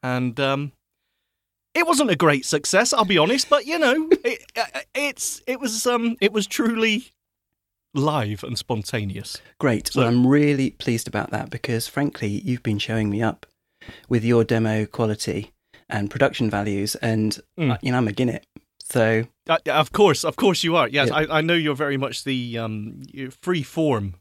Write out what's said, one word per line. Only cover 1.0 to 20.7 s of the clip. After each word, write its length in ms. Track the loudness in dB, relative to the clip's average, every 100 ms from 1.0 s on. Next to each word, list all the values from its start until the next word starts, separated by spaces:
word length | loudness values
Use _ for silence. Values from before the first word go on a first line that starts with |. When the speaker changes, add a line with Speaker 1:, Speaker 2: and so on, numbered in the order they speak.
| _ _ _ _ _ _ _
Speaker 1:
it 160 | -2 0
wasn't 200 | 2 2
a 40 | 4
great 280 | 4 4 0
success, 460 | -2 2 2 2
I'll 120 | 2
be 140 | 2 4
honest, 300 | 4 2 2
but, 160 | 0 0
you 140 | 0
know, 280 | 2 2 2
<laughs> 140 | 2
it, 200 | 2 -6 -8 -6
uh, 240 | -4 -6 -8
it's, 480 | -4 -4 -4 -8 -8 -6
it 100 | -4
was, 260 | -4 -2 0
um, 280 | 0 0 0
it 120 | 0
was 140 | 0 -4
truly 640 | -2 0 2 0 0 -4 _ _ _ _ _ _ _ _
live 500 | 0 0 0 -2 -4
and 120 | -8 -10
spontaneous. 800 | -4 -6 -4 -4 -4 -8 -12 -14 -16 _
Speaker 2:
Great. 300 | 0 0 0
Speaker 1:
So 80 | 0
Speaker 2:
Well, 80 | 2
I'm 160 | 4
really 460 | 4 4 4 2 -2
pleased 380 | -4 -2 -2 -2
about 220 | -6 -4
that 180 | -6 -6
because, 380 | -8 -4 -4 -4
frankly, 400 | -2 -4 -2 -4 -4
you've 180 | -4 -4
been 160 | -2 -2
showing 320 | -2 -2 0
me 120 | 0
up 220 | -2 -4 -16 _ _ _ -20 -20 -2
with 140 | 0
your 200 | 4 4
demo 420 | 4 2 2 0 -2
quality 640 | -2 -2 -2 -4 -6 -8 _ _ -20 _
and 220 | -6 -4
production 360 | 0 0 2 -2
values, 460 | 0 -2 -2 -4 -2
and, 440 | -2 0 0 -2 -10 -4
Speaker 1:
Mm. 140 | -2
Speaker 2:
uh, 60 | 0
you 80 | 0
know, 80 | 0
I'm 80 | 0
a 40 |
guinea. 260 | 0 -2 -2 _ -20 _ _
So 400 | -4 2 4 2 0 _ -2
Speaker 1:
Uh, 100 | -2 2
yeah, 140 | 0
of 100 | 0
course, 340 | 4 4 4
of 120 | -2 2
course 260 | 2 2
you 140 | 2